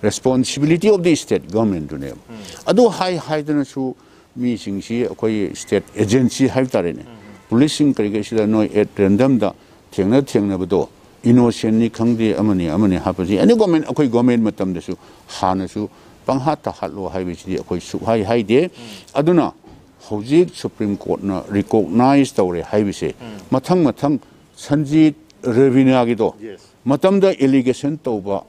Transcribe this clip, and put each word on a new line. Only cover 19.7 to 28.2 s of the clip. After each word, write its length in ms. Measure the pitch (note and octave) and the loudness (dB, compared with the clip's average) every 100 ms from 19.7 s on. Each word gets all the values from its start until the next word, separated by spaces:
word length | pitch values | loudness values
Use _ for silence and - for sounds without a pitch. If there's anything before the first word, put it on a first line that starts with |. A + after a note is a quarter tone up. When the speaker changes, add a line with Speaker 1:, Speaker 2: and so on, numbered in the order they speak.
| - _ _ - | -20 _ _ -10
Speaker 1:
ꯍꯧꯖꯤꯛ 460 | G#2 A2 D#3 F3 | -8 0 2 2
ꯁꯨꯄ꯭ꯔꯤꯝ 420 | - A2 - G#2+ G2 | -2 -10 -4 -4 -4
ꯀꯣꯔꯠꯅ 460 | - F2 G2 F#2 - | -4 -4 -2 -6 -2
ꯔꯤꯀꯣꯛꯅꯥꯏꯖ 840 | G2+ G2 A2+ E2+ G2+ B2+ C#3 C3 - | -2 2 0 2 2 4 4 2 0
ꯇꯧꯔꯦ 260 | F#2+ F2 | 0 -2
ꯍꯥꯏꯕꯁꯦ, 520 | D#2+ G#2 G#2 F2+ - - | -2 -2 -2 -2 -6 -8
Speaker 3:
ꯎꯝ꯫ 160 | A#2+ G#2 F#2+ | -14 -16 -4
Speaker 1:
ꯃꯊꯪ 320 | C3 - F#3 | -4 0 2
ꯃꯊꯪ 380 | D3+ G#2+ C#3+ C#3+ - _ _ _ | 2 0 -2 -2 -6 _ _ _
ꯁꯟꯖꯤꯠ 580 | - D3+ C#3+ D#3 D#3 D3 _ _ | -4 -2 0 4 4 2 _ _
ꯔꯕꯤꯅꯥꯒꯤꯗꯣ 880 | C3 A2+ C3+ B2+ C3 B2+ A#2+ A#2 G#2 - | -2 2 4 6 4 4 2 0 -2 -2
Speaker 3:
ꯌꯦꯁ꯫ 240 | A2 F#2+ _ _ | -18 -18 _ _
Speaker 1:
ꯃꯇꯝꯗ 440 | A#2+ C#3 F#3 G3 F#3+ | -2 0 2 4 2
ꯑꯦꯂꯤꯒꯦꯁꯟ 680 | F3+ C3+ C3+ B2 B2 C#3+ D#3 | 2 2 2 2 -2 -4 -6
ꯇꯧꯕ 460 | - A2 | -6 -6